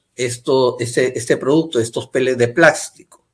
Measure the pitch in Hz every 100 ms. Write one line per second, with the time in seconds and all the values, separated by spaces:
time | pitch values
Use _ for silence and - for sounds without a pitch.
0 | _ - 123 120 - 131 123 - 120 147
1 | 127 120 - 147 131 156 156 120 113 131
2 | - 135 127 123 117 123 165 - - -
3 | - - _